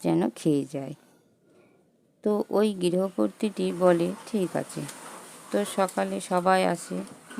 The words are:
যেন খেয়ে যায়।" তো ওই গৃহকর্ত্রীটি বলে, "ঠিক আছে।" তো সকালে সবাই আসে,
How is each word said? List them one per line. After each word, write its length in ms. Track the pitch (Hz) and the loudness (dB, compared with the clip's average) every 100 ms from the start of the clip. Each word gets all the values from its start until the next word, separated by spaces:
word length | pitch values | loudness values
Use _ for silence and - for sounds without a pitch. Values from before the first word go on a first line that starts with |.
যেন 280 | - 165 - | 0 2 0
খেয়ে 340 | - 165 143 135 | 0 2 2 0
যায়।" 220 | 139 139 147 _ _ _ _ _ _ _ _ _ _ _ _ | -8 -10 -12 _ _ _ _ _ _ _ _ _ _ _ _
তো 220 | 214 208 - | 0 0 2
ওই 220 | 196 214 | 2 2
গৃহকর্ত্রীটি 1000 | 190 175 180 190 196 208 - 214 196 185 175 | 2 0 2 0 0 -2 0 -4 -2 -2 4
বলে, 340 | 180 175 175 196 - | 4 6 2 -4 -4
"ঠিক 300 | 220 170 - | -2 0 -2
আছে।" 240 | - 156 147 - - - - - - | -6 -8 -10 -12 -16 -16 -18 -20 -4
তো 140 | 202 | -2
সকালে 560 | 202 - 185 - 196 196 | -2 0 0 0 -2 -4
সবাই 440 | - 180 185 190 | -2 0 4 4
আসে, 300 | 185 175 - 185 196 - - | 2 0 -4 -8 -8 -16 -14